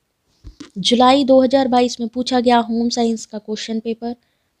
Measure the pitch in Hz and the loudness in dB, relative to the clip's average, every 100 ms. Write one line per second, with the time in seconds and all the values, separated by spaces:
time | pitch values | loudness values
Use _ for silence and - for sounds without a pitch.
0 | _ _ _ _ - - - 202 180 240 | _ _ _ _ -20 -20 -18 -8 -2 2
1 | 254 277 262 262 262 269 262 247 247 240 | 4 4 4 4 4 2 2 2 0 -2
2 | 233 247 247 254 240 240 226 226 233 240 | -8 -6 -4 0 2 2 2 -2 -2 0
3 | 233 226 - 214 - 214 - 220 226 226 | -2 -2 -8 -14 -10 -10 -6 -6 -6 -8
4 | 233 240 _ _ _ _ | -8 -12 _ _ _ _